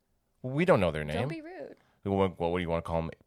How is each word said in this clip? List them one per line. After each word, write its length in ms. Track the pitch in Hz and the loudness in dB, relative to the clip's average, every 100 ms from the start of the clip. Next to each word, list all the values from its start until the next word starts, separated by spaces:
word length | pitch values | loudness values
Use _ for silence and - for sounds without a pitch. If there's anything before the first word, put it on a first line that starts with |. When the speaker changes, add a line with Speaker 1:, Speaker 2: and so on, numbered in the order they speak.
| _ _ _ - | _ _ _ -12
Speaker 1:
We 220 | 127 139 | -4 0
don't 160 | 185 135 | 4 6
know 100 | 87 | 4
their 140 | 76 | 0
name. 120 | 76 80 | -4 -2
Speaker 2:
Don't 120 | 131 | -4
be 120 | 320 | -6
rude. 340 | 311 359 262 - _ _ | -12 -14 -16 -18 _ _
Speaker 1:
Who, 80 | 101 | -2
what, 260 | 98 95 80 | 2 2 2
what 180 | 85 90 | -2 0
do 60 | |
you 60 | 82 | 0
wanna 140 | 82 | -2
call 160 | 85 82 | -2 -2
'em? 120 | 82 - | -4 -8